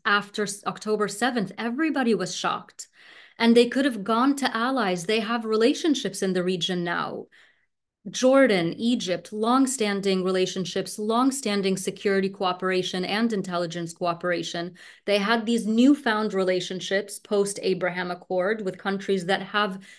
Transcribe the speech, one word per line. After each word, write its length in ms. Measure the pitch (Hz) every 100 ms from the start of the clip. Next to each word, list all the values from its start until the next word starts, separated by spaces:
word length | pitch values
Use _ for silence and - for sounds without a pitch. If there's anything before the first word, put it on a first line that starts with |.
| 220
after 380 | 208 202 -
s-, 200 | 196 - -
October 420 | 185 214 214 202
seventh. 440 | - 247 247 190 -
Everybody 560 | 233 247 320 277 240
was 220 | 190 180 -
shocked. 520 | 175 - - - - _ - - - -
And 180 | 233 233
they 100 | 240
could 180 | 254 277
have 180 | 220
gone 320 | 196 226 269 277
to 200 | 254 226
allies. 500 | 240 269 202 180 170
They 160 | 220
have 220 | 208 233
relationships 800 | 220 214 233 - 349 262 190 -
in 120 | 190
the 100 | 185
region 400 | 180 185 170 180
now. 420 | 175 170 143 - - - _ _ _ _ _ _ 190
Jordan, 640 | - 254 269 262 190 165 -
Egypt, 520 | 233 240 180 170 -
longstanding 920 | 214 220 262 262 - 208 202 196 185
relationships, 760 | 185 185 185 190 175 190 190 -
longstanding 800 | 214 226 269 262 220 202 190 190
security 520 | 196 196 208 196 190
cooperation 760 | 190 185 180 185 185 180 185 180
and 260 | 202 233
intelligence 600 | 208 185 175 175 170 170
cooperation. 800 | - 175 170 180 170 165 175 175 180 - - -
They 140 | 202
had 260 | 202 233 214
these 220 | 233 196
newfound 640 | 226 262 285 240 214 214
relationships 840 | 190 185 185 180 185 - 196 202 -
post-Abraham 880 | - 202 196 - 190 180 180 180 180
Accord 560 | 175 - 185 185 220 190
with 140 | 180
countries 480 | 196 196 196 196 170
that 160 | 190
have 340 | 190 208 208 190 -